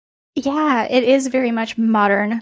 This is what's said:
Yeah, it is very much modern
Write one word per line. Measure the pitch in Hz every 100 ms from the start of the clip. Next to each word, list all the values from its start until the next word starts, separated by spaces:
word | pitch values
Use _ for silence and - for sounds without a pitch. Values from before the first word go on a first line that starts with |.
| _ _ _ -
Yeah, | 277 294 302 247 214
it | 254
is | 240 269 262
very | 254 247
much | 226 226 -
modern | 226 214 202 202 208 226